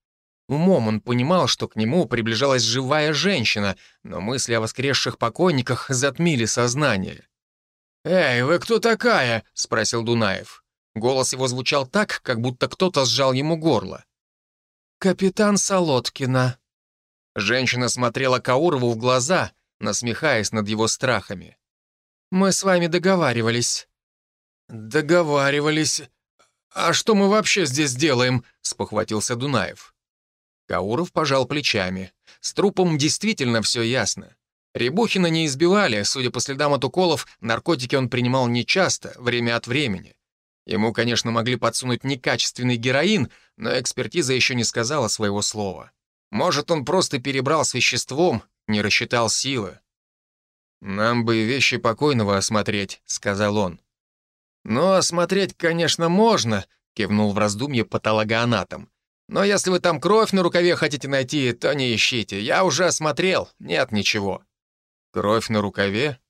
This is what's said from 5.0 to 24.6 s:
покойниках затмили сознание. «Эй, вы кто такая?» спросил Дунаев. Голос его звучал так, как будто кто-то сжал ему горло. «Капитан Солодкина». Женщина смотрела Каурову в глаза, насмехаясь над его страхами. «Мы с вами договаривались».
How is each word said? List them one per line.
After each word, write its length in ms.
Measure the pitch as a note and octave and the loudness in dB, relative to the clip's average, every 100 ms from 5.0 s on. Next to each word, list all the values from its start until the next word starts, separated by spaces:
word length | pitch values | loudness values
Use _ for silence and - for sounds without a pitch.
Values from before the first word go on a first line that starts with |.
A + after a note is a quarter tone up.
| C3 - | -2 -2
покойниках 720 | A#2 - F3+ C#3 B2 B2 - | -4 0 2 2 -2 -4 -4
затмили 560 | B2+ C#3 C3+ E3+ C#3 | -2 -2 0 0 2
сознание. 840 | A2 - A#2+ B2+ C#3+ G2+ F2 D#2+ _ _ _ _ _ _ _ _ | 0 0 0 2 0 0 -4 -10 _ _ _ _ _ _ _ _
«Эй, 380 | D#3 F#3 D3 A#2+ | 0 2 2 2
вы 160 | B2+ E3+ | 2 0
кто 200 | - A3+ | 2 0
такая?» 640 | A#3 A3 A#3+ G3 B2+ A2+ - | 2 2 2 2 2 -2 -4
спросил 480 | - - A2+ G#2 A#2+ | -10 -4 -2 0 -2
Дунаев. 600 | A2+ A#2 G#2 F#2 F#2 - _ _ _ | 0 0 0 -2 -10 -20 _ _ _
Голос 380 | A2 A#2 C3 B2+ | -4 0 0 0
его 160 | B2+ C3 | -2 -2
звучал 380 | B2+ B2+ D3 C3 | -2 -2 -2 0
так, 340 | G3+ G#3 - | -2 -2 -4
как 180 | - A2+ | -4 -2
будто 280 | B2 B2+ C3 | -2 -2 -4
кто-то 380 | - F#3 D3 B2+ | 0 0 2 0
сжал 260 | B2 C3+ | 2 2
ему 240 | B2+ D3+ E3 | 2 0 0
горло. 480 | D#3+ G#3 F2+ D2+ _ _ _ _ _ _ _ _ _ - | 2 2 0 -12 _ _ _ _ _ _ _ _ _ -2
«Капитан 580 | F#3+ F3+ F#3+ F#3 G#3 G3+ | 0 2 0 2 2 2
Солодкина». 1040 | - F#3+ E3+ B2+ - - C3 C3 B2+ - _ _ _ _ _ _ _ | 2 0 2 0 -2 -4 0 2 0 -2 _ _ _ _ _ _ _
Женщина 540 | - G2+ B2 B2+ B2 B2 | -4 0 0 0 0 -2
смотрела 500 | B2 A#2+ C3 C3 B2 | 0 -2 0 0 0
Каурову 540 | - B2+ E3+ C#3+ B2 | 2 2 2 2 0
в 40 | A2 | 0
глаза, 560 | B2 B2+ C3 F3+ G#2+ _ _ - | 2 2 2 0 -2 _ _ -8
насмехаясь 720 | G#2+ G2+ A#2+ G#2+ D3+ A#2+ G2+ | -4 -4 -4 -2 0 0 0
над 160 | A2 G#2 | -2 -2
его 200 | G#2+ A2 | 0 0
страхами. 680 | - - A2 - F#2+ E2 - _ _ _ _ _ _ - | 0 -2 -2 -4 -14 -14 -20 _ _ _ _ _ _ -4
«Мы 220 | F#3 F#3+ | 2 2
с 100 | F3+ | 2
вами 240 | G3 F3+ E3+ | 2 2 2
договаривались». 1040 | F3 F3+ F#3 D3 A#2 A2+ A#2 A#2+ - - _ _ _ _ _ _ _ | 0 2 2 2 0 0 0 -2 -4 -10 _ _ _ _ _ _ _